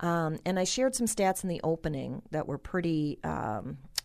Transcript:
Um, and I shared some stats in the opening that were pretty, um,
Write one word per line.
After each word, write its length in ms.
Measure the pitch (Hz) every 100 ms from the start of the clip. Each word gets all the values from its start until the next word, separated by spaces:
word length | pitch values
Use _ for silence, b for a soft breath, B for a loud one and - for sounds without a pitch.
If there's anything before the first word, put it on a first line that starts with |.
Um, 380 | 175 170 160 156 175
and 120 | 185
I 60 |
shared 300 | 185 - 262
some 120 | 254 233
stats 360 | - 190 185
in 80 | 190
the 100 | 170
opening 600 | 160 160 160 139 127 135 -
that 160 | 151 -
were 100 | 143
pretty, 640 | - 185 170 156 147 -
um, 540 | 156 147 113 107 135 147 - -